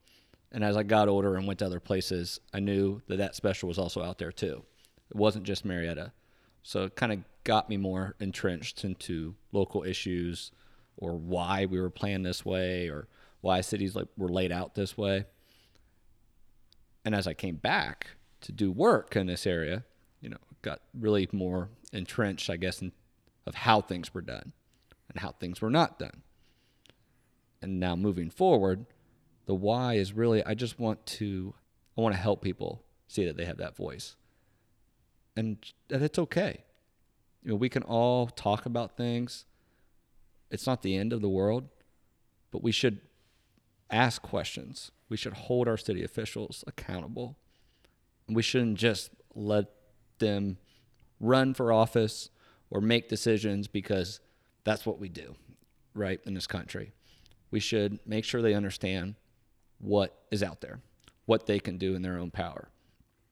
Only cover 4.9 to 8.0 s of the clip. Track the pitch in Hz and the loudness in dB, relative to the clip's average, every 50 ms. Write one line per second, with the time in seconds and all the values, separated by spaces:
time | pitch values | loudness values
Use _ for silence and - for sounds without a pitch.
4.9 | _ _ _ _ - 104 104 107 101 107 92 101 98 - - 98 90 85 82 85 | _ _ _ _ 0 2 4 4 4 2 -4 -6 -6 -4 -4 -4 -4 -2 -2 -4
5.9 | - 73 87 - - _ _ _ _ _ _ _ _ _ - - - 95 95 92 | -4 -6 -8 -12 -14 _ _ _ _ _ _ _ _ _ -10 -4 -2 -2 -2 -2
6.9 | - - 120 113 104 92 - - - - - 120 107 107 - - 104 98 98 95 | -2 -2 -2 0 0 -4 -6 -12 -20 -6 0 2 2 2 2 2 -2 -2 0 0
7.9 | 92 92 | -2 -2